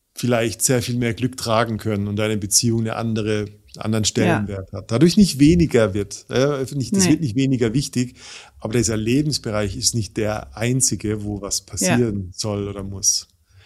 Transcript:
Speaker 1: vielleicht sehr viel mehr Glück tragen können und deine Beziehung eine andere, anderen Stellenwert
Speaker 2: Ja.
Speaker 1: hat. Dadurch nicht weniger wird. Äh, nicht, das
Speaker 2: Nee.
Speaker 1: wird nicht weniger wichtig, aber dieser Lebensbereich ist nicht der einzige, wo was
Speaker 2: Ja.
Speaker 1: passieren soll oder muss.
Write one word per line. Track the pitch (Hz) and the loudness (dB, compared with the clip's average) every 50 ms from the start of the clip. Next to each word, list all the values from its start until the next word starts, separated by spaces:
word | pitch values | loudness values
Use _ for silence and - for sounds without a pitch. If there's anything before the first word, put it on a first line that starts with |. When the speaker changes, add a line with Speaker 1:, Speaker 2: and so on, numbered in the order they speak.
| _ _ - | _ _ -12
Speaker 1:
vielleicht | - - 120 123 113 117 117 98 - - | -4 -2 0 2 2 2 0 -2 -2 0
sehr | - 135 123 - | 2 2 2 2
viel | - 120 123 | 0 -2 -2
mehr | 120 120 113 | 0 -2 -2
Glück | - 123 127 - | -2 -4 -4 -4
tragen | - - 117 110 113 117 113 110 104 | -4 -4 0 2 2 2 2 -2 -4
können | - 110 107 101 101 104 | -2 -2 -2 -2 -2 -2
und | 101 | -2
deine | 104 107 110 110 | -2 0 0 -2
Beziehung | 107 101 98 - - - 117 113 117 | -2 -4 0 0 2 2 2 0 0
eine | 113 110 - | 0 -2 -4
andere, | - 113 113 110 113 104 110 107 107 104 98 - - _ _ - | -4 -4 -2 -2 -2 -2 -2 -2 -2 -2 -6 -10 -18 _ _ -16
anderen | - - 107 110 110 104 | -8 -4 -2 0 0 0
Stellenwert | - - 123 117 180 165 110 104 98 101 95 98 - - | 0 2 2 2 4 2 2 0 -4 -6 -8 -10 -10 -12
Speaker 2:
Ja. | 95 | -12
Speaker 1:
hat. | 98 - | -8 -2
Dadurch | 113 117 156 180 170 | 2 6 6 6 8
nicht | 214 202 165 - 131 | 6 4 4 6 4
weniger | 143 151 175 175 165 120 - 120 110 101 95 | 6 6 6 6 4 4 4 4 4 4 2
wird. | 107 98 - - - - - | -2 -6 -6 -8 -16 -12 -4
Äh, | 120 120 135 143 147 135 135 - 143 | 0 0 0 0 0 -2 -4 -6 -4
nicht, | 143 120 - 208 | -4 -4 0 0
das | 190 185 | 2 4
Speaker 2:
Nee. | 175 | 4
Speaker 1:
wird | 156 160 | 4 2
nicht | 165 123 101 | 2 -2 0
weniger | 135 135 135 135 113 123 113 110 | 0 2 2 2 2 2 2 0
wichtig, | 147 143 - - 123 127 123 - - - - - - - - _ - | 0 -2 -2 -2 -2 -2 -4 -6 -18 -20 -20 -20 -20 -20 -20 _ -10
aber | - 110 107 | -8 -2 0
dieser | 123 110 110 113 | 0 0 0 0
Lebensbereich | 107 107 113 123 143 151 151 127 - - 117 104 104 104 98 92 | -2 0 2 2 2 2 0 -2 -4 -4 -4 -2 -2 -2 -2 -4
ist | 131 113 - - | -2 -2 -2 0
nicht | 117 104 - - | 0 -4 -4 -4
der | 117 107 104 107 110 - - - | -4 -2 -2 -2 -4 -8 -12 -8
einzige, | 107 113 120 127 131 123 - 117 92 - 104 107 104 104 | -4 -2 0 0 2 0 0 -2 -2 -4 -4 -4 -4 -4
wo | 104 104 98 98 | -6 -8 -8 -6
was | 98 - - | -6 -8 -8
Speaker 2:
Ja. | - | -8
Speaker 1:
passieren | - - - - 185 170 120 123 113 104 101 95 90 - | -8 -6 -2 0 2 2 2 2 0 -2 -4 -6 -8 -10
soll | - - 107 101 101 101 101 | -8 -6 -4 -4 -4 -4 -6
oder | 98 101 98 | -8 -10 -10
muss. | 98 98 95 101 - - - - _ _ _ _ _ _ - - | -10 -10 -2 0 0 0 0 -4 _ _ _ _ _ _ -20 -20